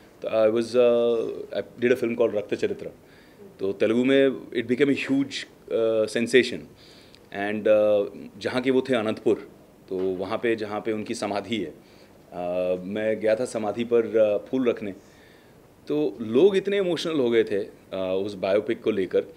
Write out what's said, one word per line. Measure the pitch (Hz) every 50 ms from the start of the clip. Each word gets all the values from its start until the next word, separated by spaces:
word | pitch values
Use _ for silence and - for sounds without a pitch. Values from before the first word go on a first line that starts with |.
| - - - - -
तो | -
I | 110 110 110 110 110
was, | 117 117
uh, | 117 120 123 120 120 120 120 117 120 117 113 113 110 - - - - - -
I | - - - - 117
did | 123 127
a | 123 -
film | 117 120 117
called | 117 107 101
Rakta | 104 - - 120
Charitra, | 113 110 98 101 - - 82 - - - - - - - - - - - - - -
तो | 98 98 95
तेलुगु | - 110 104 113 123 127
में | 131 139 139 135 135
it | 120 - - - - 123 117
became | 113 123 123 143 143
a | 135
huge, | - - - 135 135 139 139 - - - - - - - - -
uh, | 110 113 113 113 110 110
sensation। | 107 - 120 117 117 - 127 117 - 110 82 - - - - - - - - - - - - - - 95
And, | 101 101 104 104 107
uh, | 101 107 107 107 104 107 104 104 101 - - 76 - - -
जहाँ | 101 98 110 117 127
के | 127 135
वो | 127 127
थे | - - 127
अनंतपुर, | 113 107 110 107 - - 117 101 - - - - - - - - - - -
तो | 95
वहाँ | 92 95 95 92 90 95 92 110
पे | 110 117 117 113
जहाँ | 110 107 104 104 104
पे | 98 113
उनकी | 107 107 104 - 110
समाधि | - 110 104 98 104 95 95 117
है, | 104 87 76 69
uh, | - - - - - - - - - - - 87 87 90 87 90 90 90 90 92 90 90
मैं | 95 104 107 107 110 110 98
गया | 104 107 110
था | 117 127
समाधि | 120 - 113 107 104 101 117 117
पर, | 117 120 117 113
uh, | 104 104 113 107 107 104 101 - -
फूल | 131 131 127 120
रखने, | 104 - 107 101 92 - - - - - - - - - - - - - - - - _ -
तो | - 147 151 151 - - -
लोग | 113 107 113 135 175 202 190
इतने | 190 190 202 202
emotional | 202 190 180 170 - - 170 160 143
हो | 123 117
गए | 117 113 107
थे, | - 107 98 110
uh, | - - - - - -
उस | 95 95 92 92 95 101 104 104
biopic | 92 101 95 98 104 - - 117 -
को | - 117
लेकर | 107 98 92 87 - - - - -